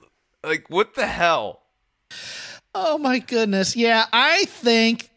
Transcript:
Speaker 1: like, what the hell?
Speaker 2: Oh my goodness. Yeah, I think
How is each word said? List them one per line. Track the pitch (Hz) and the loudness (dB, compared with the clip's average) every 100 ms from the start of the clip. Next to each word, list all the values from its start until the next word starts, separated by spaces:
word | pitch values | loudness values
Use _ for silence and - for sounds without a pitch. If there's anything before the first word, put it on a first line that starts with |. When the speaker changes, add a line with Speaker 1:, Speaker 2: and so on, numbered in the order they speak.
| _ _ _ _ | _ _ _ _
Speaker 1:
like, | 151 160 - | -6 -6 -2
what | 165 214 - | -2 -2 -2
the | - | -6
hell? | - 175 156 104 - _ _ _ _ _ - - - - - _ 381 | 0 0 0 -4 -10 _ _ _ _ _ -20 -16 -16 -18 -20 _ -4
Speaker 2:
Oh | 359 311 | -2 0
my | 285 254 | 0 -2
goodness. | 247 233 220 196 190 233 | -2 -2 0 0 0 0
Yeah, | 233 226 220 | 2 2 2
I | 226 277 349 403 | 2 2 2 0
think | - 240 226 226 226 - | -2 0 2 2 0 -6